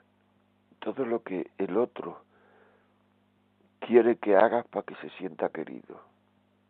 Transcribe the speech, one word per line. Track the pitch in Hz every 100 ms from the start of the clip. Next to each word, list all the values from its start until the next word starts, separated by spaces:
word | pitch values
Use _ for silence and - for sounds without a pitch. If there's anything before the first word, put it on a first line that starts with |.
| _ _ _ _ _ _ _ -
todo | - 135 120
lo | 117
que | - 92 - -
el | 95 92
otro | 123 - 82 - _ _ _ _ _ _ _ _ _ _ _ _ _ _ _ -
quiere | - 117 113 113
que | 104 95
hagas | 113 117 -
para | 98 -
que | -
se | 80
sienta | - 90 80 90
querido, | 80 69 62 - - - _ _ _ _ _